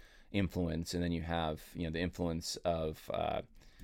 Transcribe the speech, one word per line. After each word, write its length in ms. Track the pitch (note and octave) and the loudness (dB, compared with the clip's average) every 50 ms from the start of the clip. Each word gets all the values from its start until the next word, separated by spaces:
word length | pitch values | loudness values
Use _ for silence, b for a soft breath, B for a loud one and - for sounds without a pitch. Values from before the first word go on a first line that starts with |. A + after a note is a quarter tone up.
| b b b b b b | b b b b b b
influence, 640 | b G2+ G2 E2 - F#2 F2 E2 D#2+ E2 E2+ - - | b 2 2 2 2 0 2 2 2 0 0 0 0
and 80 | F2 | 0
then 80 | F2 F2 | 2 2
you 120 | E2+ E2 | 2 0
have, 380 | E2 E2 E2+ E2+ E2 D#2 D2+ D2+ - - - | 0 0 0 0 2 0 -2 -4 -8 -10 -6
you 100 | E2+ F2 | -4 -2
know, 60 | D#2+ | 0
the 100 | D#2 E2 | 0 2
influence 560 | F2 F2 - - F2 E2+ E2 E2 - - - - - | 0 0 0 0 0 0 0 0 -2 -4 -4 0 2
of, 360 | F2 E2+ D#2+ D#2+ D#2 D#2+ - - - | 2 2 2 2 0 -2 -4 -6 -4
uh, 280 | - - D#2+ D#2+ - - - - - b b b b b | 0 0 2 2 0 0 -2 -6 -14 b b b b b